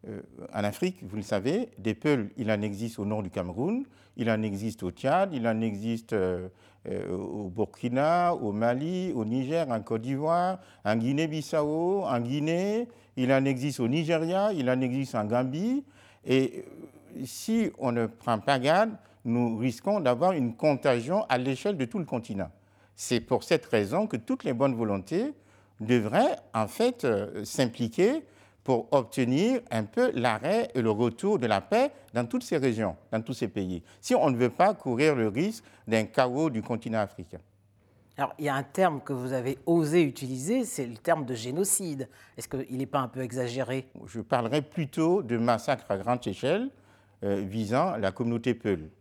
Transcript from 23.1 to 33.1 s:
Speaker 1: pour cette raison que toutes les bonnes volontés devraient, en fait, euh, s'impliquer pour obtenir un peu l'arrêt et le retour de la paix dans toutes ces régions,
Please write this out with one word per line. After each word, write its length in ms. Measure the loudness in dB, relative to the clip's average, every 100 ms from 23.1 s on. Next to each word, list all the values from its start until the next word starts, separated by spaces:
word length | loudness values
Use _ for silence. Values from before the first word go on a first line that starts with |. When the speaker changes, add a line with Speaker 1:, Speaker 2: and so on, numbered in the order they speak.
| -2
Speaker 1:
pour 240 | 2 -2
cette 220 | 2 0 2
raison 400 | 2 2 0 0
que 100 | -4
toutes 280 | -4 -4
les 80 | -2
bonnes 220 | 0 2
volontés 600 | 2 0 -2 -2 -2 -2 -6 _ _ _ _
devraient, 560 | 2 2 4 2 2 0 -4
en 120 | -2 -2
fait, 380 | 2 0 2
euh, 400 | 0 0 0 -6
s'impliquer 760 | -8 0 0 2 -4 2 2 2 -4 -20 -20 _
pour 260 | 0 0 4
obtenir 680 | 2 2 0 2 4 2 0 -2
un 140 | -4
peu 280 | -4 0 0
l'arrêt 560 | 2 0 0 0 0 0
et 80 | 0
le 80 | 2
retour 480 | 2 2 0 0 0
de 80 | 2
la 140 | 0
paix 300 | 2 2 2 -2 -8
dans 120 | -4 -2
toutes 180 | -4
ces 140 | -2 0
régions, 380 | 2 2 -2 -4 _